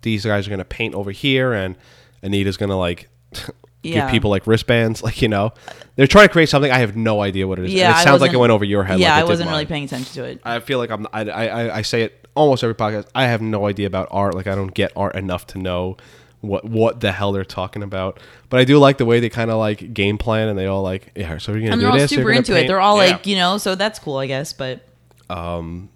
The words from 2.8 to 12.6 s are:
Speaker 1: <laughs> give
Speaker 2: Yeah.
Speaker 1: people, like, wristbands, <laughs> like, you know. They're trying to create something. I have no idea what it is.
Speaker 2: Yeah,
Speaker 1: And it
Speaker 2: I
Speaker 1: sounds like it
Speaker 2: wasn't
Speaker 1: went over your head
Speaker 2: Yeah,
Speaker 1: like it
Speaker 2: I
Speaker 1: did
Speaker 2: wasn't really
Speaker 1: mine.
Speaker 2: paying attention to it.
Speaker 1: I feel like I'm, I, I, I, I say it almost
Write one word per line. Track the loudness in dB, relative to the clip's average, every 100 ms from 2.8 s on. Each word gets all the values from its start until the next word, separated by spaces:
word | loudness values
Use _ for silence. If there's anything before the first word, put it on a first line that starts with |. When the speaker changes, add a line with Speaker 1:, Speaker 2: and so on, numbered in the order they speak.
| -2 -4 -10 _
Speaker 1:
<laughs> | _ -16 -16 -18 _ _
give | -4 -2
Speaker 2:
Yeah. | 0
Speaker 1:
people, | 0 0
like, | -2 2
wristbands, | 0 2 0 0 -2
<laughs> |
like, | -6 -2
you | 0
know. | 0 -2 -4 -20 -20 -14 2
They're | 6
trying | 8 8
to |
create | 6 2
something. | 2 2
I | 2
have | 0 0
no | 0 0
idea | 0 -2 -2
what | -2
it | -2
is. |
Speaker 2:
Yeah, | 2 4
Speaker 1:
And | 6
it |
Speaker 2:
I |
Speaker 1:
sounds | 6 6
like | 6
it | 4
Speaker 2:
wasn't |
Speaker 1:
went | 4
over | 4 2
your | 0
head | 0 2
Speaker 2:
Yeah, | 4
Speaker 1:
like |
it | 4
Speaker 2:
I |
Speaker 1:
did | 2
Speaker 2:
wasn't | 0 -2
really | -4
Speaker 1:
mine. | -4
Speaker 2:
paying | -6 -6
attention | -10 -10 -10
to |
it. | -12 -12
Speaker 1:
I | -8 -8
feel | -4 -4
like | -2
I'm, | -6 -6
I, | -6 -6
I, | -4 -4
I, | -4 -6 -4
I |
say | -4 -2
it | -2 -6 -12 0
almost | 2 2